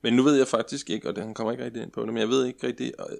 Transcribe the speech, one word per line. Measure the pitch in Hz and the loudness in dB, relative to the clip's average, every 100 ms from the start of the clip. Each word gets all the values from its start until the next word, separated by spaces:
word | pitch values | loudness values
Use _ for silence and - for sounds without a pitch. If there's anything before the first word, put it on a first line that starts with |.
Men | 117 | 4
nu | 123 | 6
ved | 135 143 | 6 6
jeg | 127 | 4
faktisk | 113 - 139 - | 2 -2 -8 -6
ikke, | 104 - | -4 -4
og | - | -6
det, | |
han | 110 | -8
kommer | 110 113 | -4 -4
ikke | 123 | -4
rigtig | 123 117 | -8 -8
ind | - | -10
på | - | -6
det, | 110 | -4
men | 113 | 0
jeg | 110 | 2
ved | 131 127 | 2 0
ikke | 123 127 | -2 -6
rigtig, | 117 123 - - | -4 -6 -6 -12